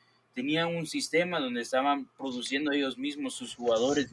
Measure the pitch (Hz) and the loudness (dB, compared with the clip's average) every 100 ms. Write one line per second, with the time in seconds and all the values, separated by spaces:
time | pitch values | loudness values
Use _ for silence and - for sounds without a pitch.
0 | _ _ _ 127 139 156 170 170 160 143 | _ _ _ -6 -2 0 0 -2 -4 -4
1 | - 160 180 165 131 120 117 131 143 139 | 0 2 2 0 -2 -2 0 2 4 2
2 | 131 - 135 123 117 139 151 143 135 127 | -2 -10 -8 -6 -2 -2 0 2 0 -2
3 | 147 143 131 - 120 - 120 113 131 143 | -6 -4 -6 -6 -10 -2 2 4 4 2
4 | 120 | 0